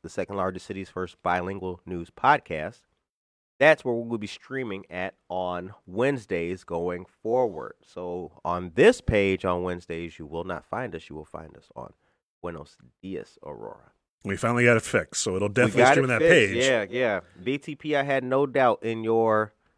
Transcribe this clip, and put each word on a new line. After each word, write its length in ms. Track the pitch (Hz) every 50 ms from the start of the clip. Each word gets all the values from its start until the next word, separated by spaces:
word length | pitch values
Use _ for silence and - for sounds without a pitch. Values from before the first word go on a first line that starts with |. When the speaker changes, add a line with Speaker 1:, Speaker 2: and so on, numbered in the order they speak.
| -
Speaker 1:
the 60 | 85
second 280 | - - 92 - 101
largest 280 | 98 92 95 92 90 -
city's 220 | - 98 95 95 -
first 340 | - 92 92 87 - _ -
bilingual 580 | 90 87 90 87 92 98 101 92 92 90 - _
news 240 | - 92 85 85 -
podcast, 680 | _ - - 131 151 143 - - 85 78 76 95 120 _ _ _ _ _ _ _ _ _ _ _ _ _ _ _ _ -
that's 240 | 139 156 156 - -
where 100 | 127 120
we 140 | 117 117 117
will 80 | 117 110
be 80 | 104
streaming 580 | 98 - - - - 131 135 131 110 98 98 95 -
at 280 | 85 90 92 95 - _ _ -
on 460 | 90 92 92 90 90 87 90 95 107 - _
Wednesdays 800 | - 90 104 123 139 143 127 101 - 95 85 85 85 92 92 -
going 400 | - 85 85 87 90 87 90 92 - _ _ -
forward. 520 | 110 117 127 127 110 90 78 62 - - _ _
So 480 | _ - 90 90 87 87 90 87 - - - -
on 280 | 87 87 90 90 87 80
this 260 | - 160 220 254 - -
page 420 | - 113 104 98 98 95 92 -
on 200 | 95 90 87 90
Wednesdays, 540 | 92 90 87 - - 85 82 87 85 - -
you 60 | 80
will 180 | 71 78 82 87
not 200 | 92 90 78 -
find 300 | _ - 110 127 110 82
us. 160 | 82 - -
You 60 | 76
will 80 | 78 78
find 280 | - - 78 80 80 -
us 120 | 69 - _ -
on 160 | - 62 - - _ _ _ _ _ _ _ _ _
Buenos 360 | - 87 85 82 - - - _ 62 60 _ _ -
Dias 340 | 95 95 78 50 - _ _ -
Aurora. 480 | 73 71 55 55 50 50 - - _ _ _ _ _ _ _ -
Speaker 2:
We 120 | 101 98
finally 280 | 82 - 117 120 120 120
got 120 | 120 117 110
it 40 | -
fixed, 400 | - - 113 - - - - -
so 140 | 107 92
it'll 120 | 92 101 101
Speaker 1:
We 60 | 98
Speaker 2:
definitely 280 | 123 123 113 98 117 120
Speaker 1:
got 80 | 131
Speaker 2:
stream 140 | 143 143 135
Speaker 1:
it 40 | 127
Speaker 2:
that 120 | 120 110
Speaker 1:
fixed. 340 | - 165 180 151 110 98 98
Speaker 2:
page. 100 | 117 127
Speaker 1:
Yeah, 220 | 135 127 113 101 98
yeah. 320 | 104 123 127 113 101 92 - _ _ - 90
B 160 | 117 135 139
T 160 | - - 147
P, 220 | - - 151 147
I 60 | 143 139
had 220 | 143 139 135 127
no 220 | 127 131 135 143
doubt 360 | 135 123 139 131 120 107 - -
in 220 | 113 113 113 110
your 480 | 113 113 113 113 113 110 107 107 107 _ _ _ _ _